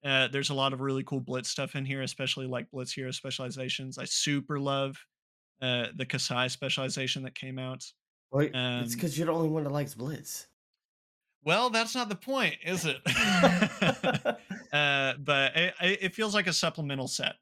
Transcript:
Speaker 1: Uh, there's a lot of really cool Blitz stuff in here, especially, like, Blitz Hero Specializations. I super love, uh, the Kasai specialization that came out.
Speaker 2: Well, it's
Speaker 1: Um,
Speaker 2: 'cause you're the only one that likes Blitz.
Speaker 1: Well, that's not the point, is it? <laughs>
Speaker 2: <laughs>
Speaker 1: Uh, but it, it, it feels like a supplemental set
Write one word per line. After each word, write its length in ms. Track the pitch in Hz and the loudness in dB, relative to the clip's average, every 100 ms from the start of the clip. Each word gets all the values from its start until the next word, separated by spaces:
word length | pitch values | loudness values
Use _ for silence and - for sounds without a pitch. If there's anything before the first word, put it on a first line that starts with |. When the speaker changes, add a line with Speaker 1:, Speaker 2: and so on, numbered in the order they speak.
Speaker 1:
Uh, 240 | 143 135 127 | 2 4 4
there's 200 | 139 139 | 2 0
a 40 | 139 | 2
lot 180 | 135 | 2
of 80 | 131 | 0
really 220 | 139 135 | -2 -2
cool 160 | 135 139 | -2 -4
Blitz 280 | 127 127 120 | -2 -6 -4
stuff 280 | - 135 143 | -4 -4 -4
in 100 | 135 | -4
here, 160 | 135 | -4
especially, 460 | 127 - 131 - 131 | -4 -4 -4 -2 -2
like, 240 | 123 - | -4 -6
Blitz 200 | 135 127 | -8 -8
Hero 200 | - 131 | -6 -6
Specializations. 880 | 123 135 123 127 131 127 - 131 131 | -6 -6 -6 -6 -6 -6 -6 -6 -8
I 60 | 135 | -4
super 540 | - - 143 - 147 | 0 2 0 0 -2
love, 380 | 139 139 135 135 - _ _ _ _ _ | 0 0 0 -4 -16 _ _ _ _ _
uh, 280 | 131 123 117 - | -2 0 -2 -4
the 120 | 131 | -4
Kasai 420 | 135 - 123 127 | -2 0 2 0
specialization 720 | 127 135 - 131 139 131 - | 0 -2 -2 -2 -2 -2 -4
that 140 | 131 - | -6 -10
came 240 | 135 131 | -10 -8
out. 260 | 131 131 - _ _ _ _ | -8 -8 -14 _ _ _ _
Speaker 2:
Well, 140 | 135 147 | 2 2
it's 100 | 127 | 2
Speaker 1:
Um, 440 | 127 123 117 117 | -2 -2 -2 -2
Speaker 2:
'cause 160 | 175 147 | -2 0
you're 120 | 165 | 0
the 60 | |
only 160 | 165 160 | 2 2
one 140 | 156 | 2
that 60 | 143 | 0
likes 240 | 147 143 | 0 -2
Blitz. 540 | 110 131 160 - - - _ _ _ _ _ _ _ _ _ | -4 -6 -6 -10 -12 -12 _ _ _ _ _ _ _ _ _
Speaker 1:
Well, 260 | 147 180 247 | 2 4 4
that's 240 | 226 226 | 2 0
not 160 | 254 226 | -2 -4
the 60 | 196 | -6
point, 400 | - 269 196 147 156 | -4 0 0 0 -4
is 220 | 185 156 | -2 -2
it? 100 | 135 - | -2 0
<laughs> 1300 | - 220 190 185 180 214 - 240 - - - - 226 | 2 4 6 6 6 2 2 0 2 0 0 0 -2
Speaker 2:
<laughs> 40 | - 196 - | -6 -12 -2
Speaker 1:
Uh, 400 | 147 147 139 135 131 | 2 4 4 2 0
but 360 | 143 143 139 156 | 2 4 4 4
it, 180 | 175 - | 0 2
it, 180 | 180 202 | 2 2
it 140 | 190 - | 0 0
feels 180 | 220 | 0
like 140 | 208 185 | 2 2
a 60 | |
supplemental 540 | 165 170 156 147 135 127 | 2 2 0 -4 -4 -4
set 280 | - 131 - | -2 -4 -6